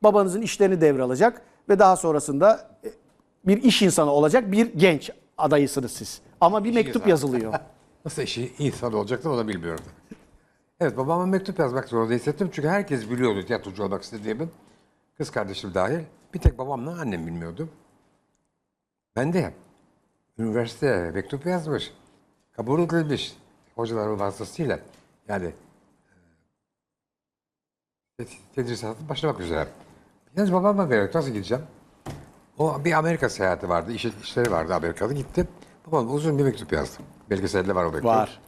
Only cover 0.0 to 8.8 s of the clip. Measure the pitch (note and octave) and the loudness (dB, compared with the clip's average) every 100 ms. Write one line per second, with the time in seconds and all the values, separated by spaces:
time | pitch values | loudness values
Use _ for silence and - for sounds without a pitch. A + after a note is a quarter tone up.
0 | G#3+ G3+ F#3+ F#3+ A3+ - G3 F#3 D#3 C3+ | 6 6 4 0 -2 2 4 6 4 4
1 | B2+ C3 A3+ A#3 - _ - G3 G3 F3+ | 2 4 2 2 -10 _ 2 6 8 6
2 | E3 D3+ D3+ C#3 G3 A3+ - _ - - | 2 0 0 4 6 4 0 _ -16 -16
3 | _ _ _ _ F#3 G3+ C4 - F#3+ D#3 | _ _ _ _ 2 4 6 6 6 4
4 | D3 C#3+ D3+ A#3 G#3 G3+ A#3 D#3 F#3 D3 | 4 4 4 4 4 2 2 4 4 4
5 | - - _ - D3+ D3 C#3 C#3 A#2+ - | -2 -16 _ -2 2 4 2 0 -6 -8
6 | G#2+ - - - F3 G#3+ G#3+ A#3 C#3 A3+ | -12 -14 -18 2 4 4 2 2 2 2
7 | G#3+ D#3+ C#3 B2 A2 G#2+ - - _ _ | 4 4 2 -2 -2 -6 -8 -20 _ _
8 | D#3 - A#2+ A#2 B2 - C#3+ - | -10 -6 -6 -6 -8 -4 -2 -2